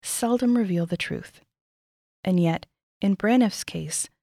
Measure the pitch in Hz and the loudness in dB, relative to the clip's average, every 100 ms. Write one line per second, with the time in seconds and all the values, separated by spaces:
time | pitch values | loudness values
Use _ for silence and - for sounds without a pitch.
0 | - - 240 240 247 240 202 170 170 175 | -8 -4 0 2 2 2 2 0 -2 -4
1 | - - - - _ _ _ _ _ _ | -4 -8 -10 -20 _ _ _ _ _ _
2 | _ _ - 185 170 165 - _ _ _ | _ _ 0 2 2 0 -8 _ _ _
3 | 196 190 208 254 226 - - 170 156 - | -2 0 2 4 4 0 -10 -10 -8 -6
4 | - _ | -8 _